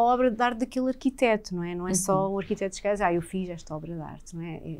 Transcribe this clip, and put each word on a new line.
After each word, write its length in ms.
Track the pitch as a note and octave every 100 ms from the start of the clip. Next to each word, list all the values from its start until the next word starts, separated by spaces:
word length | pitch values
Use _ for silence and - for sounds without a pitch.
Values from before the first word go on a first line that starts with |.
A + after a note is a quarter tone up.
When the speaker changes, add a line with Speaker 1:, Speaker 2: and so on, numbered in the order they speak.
| A#3
Speaker 1:
obra 180 | B3 B3+
de 100 | A3
arte 160 | B3 A3+
daquele 300 | B3+ B3+ B3+
arquiteto, 680 | B3+ C4+ - B3 G#3+ -
não 80 | F3+
é? 140 | F3 F3
Não 100 | F3+
é 80 |
só 320 | F#3+ F#3+ F#3+ G3
Speaker 2:
Uhum. 80 |
Speaker 1:
o 40 | G3
arquiteto 340 | F#3+ G#3 G3
chegar 160 | - G3+
e 20 |
dizer, 100 | G3+
"Ah, 80 | F#3+
eu 80 | E3+
fiz 260 | E3 F#3+ F3+
esta 260 | E3 - D#3
obra 180 | D#3+
de 60 | E3+
arte", 340 | C#3+ D3 -
não 80 | E3+
é? 140 | E3+ D#3+
É, 220 | -